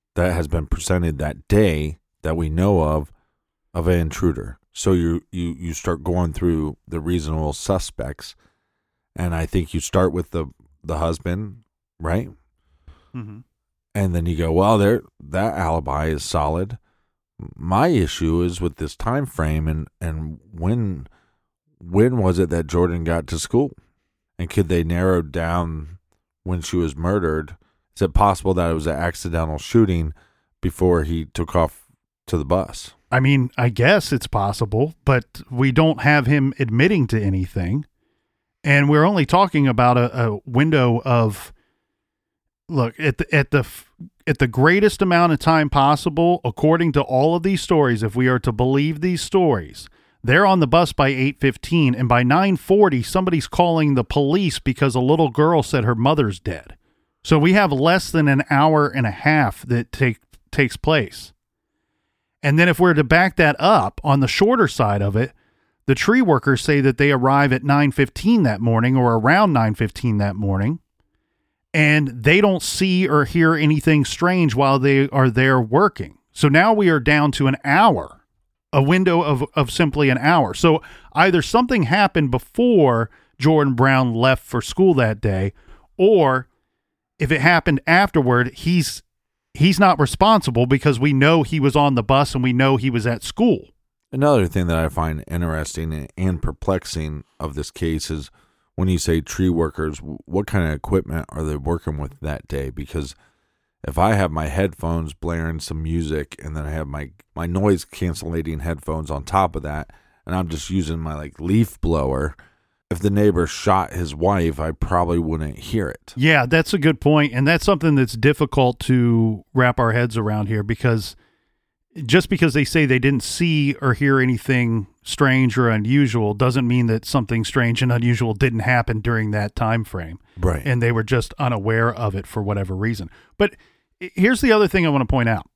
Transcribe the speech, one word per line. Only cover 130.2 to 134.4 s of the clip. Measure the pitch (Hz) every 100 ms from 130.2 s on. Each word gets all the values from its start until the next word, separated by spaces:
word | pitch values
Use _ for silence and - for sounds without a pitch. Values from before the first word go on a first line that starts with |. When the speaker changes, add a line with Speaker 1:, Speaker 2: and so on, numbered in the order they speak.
| _ -
Speaker 1:
Right. | 90 78
Speaker 2:
And | 143 120
they | 117
were | 113
just | 110 127 - -
unaware | 131 113 101 113 117
of | 113 110 95
it | -
for | 113
whatever | 101 101 95 92
reason. | 110 110 85 - _ -
But | 202 - _ _ _ -
here's | 180 - 185 262